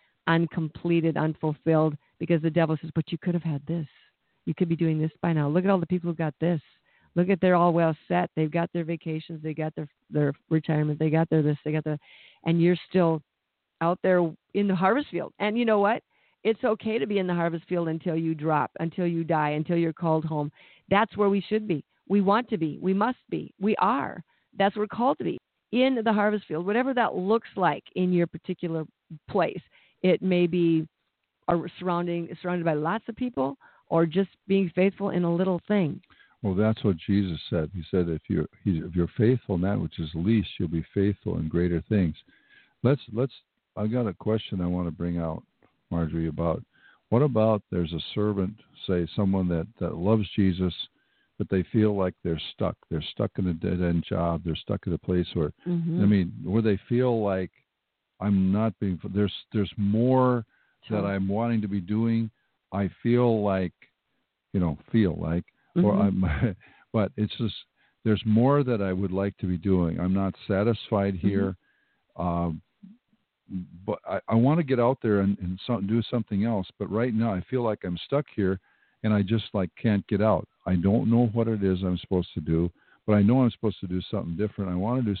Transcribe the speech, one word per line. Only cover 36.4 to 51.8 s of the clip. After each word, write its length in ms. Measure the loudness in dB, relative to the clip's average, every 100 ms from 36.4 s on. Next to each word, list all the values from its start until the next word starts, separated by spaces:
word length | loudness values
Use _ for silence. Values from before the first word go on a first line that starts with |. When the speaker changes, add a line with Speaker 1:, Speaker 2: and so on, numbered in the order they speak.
Speaker 2:
Well, 100 | -2
that's 300 | 2 2 2
what 140 | 0 0
Jesus 420 | 0 0 0 -4 -4
said. 220 | -2 -2
He 80 | -6 -2
said, 180 | 0 0
"If 140 | -2 -2
you're, 160 | -2 -2 _
he, 140 | -2 -2
if 180 | -2 -2
you're 120 | -2 2
faithful 380 | 2 2 0 -2
in 60 |
that 180 | 0 -2
which 200 | -4 -6
is 120 | -8
least, 360 | -2 2 2 0 -4
you'll 80 | -4
be 160 | -4 -4
faithful 460 | 0 0 -2 -4 -4
in 80 | -2
greater 340 | 0 0 0 0
things." 260 | 2 2 -2 _ _ _ -20 _ _
Let's, 180 | 0 0 -2
let's, 220 | -4 -4 -6 _ _ _ -6
I've 160 | -2
got 140 | 0 -2
a 80 |
question 480 | -4 -2 -2 -2 -4
I 60 | -2
want 180 | -2 -4
to 60 |
bring 260 | -4 -4 -4
out, 240 | -4 -6 -12 _ _ _ _
Marjorie, 380 | -4 -2 -2 -4
about 340 | -2 -2 -2 -6 _ _ _ _
what 140 | 2
about 400 | 2 4 2 2 0
there's 220 | -2 -2
a 60 | -4 -6
servant, 400 | -2 -2 0 -2 -6 _ -12 -2
say 220 | -2 0 0
someone 320 | 0 2 0
that, 160 | 0 -4 -6
that 160 | -6 -2
loves 320 | 2 2 2 2
Jesus, 380 | 2 2 -2 -4 -10 _ _ _ _ -10
but 100 | -2
they 140 | -2 0
feel 240 | 2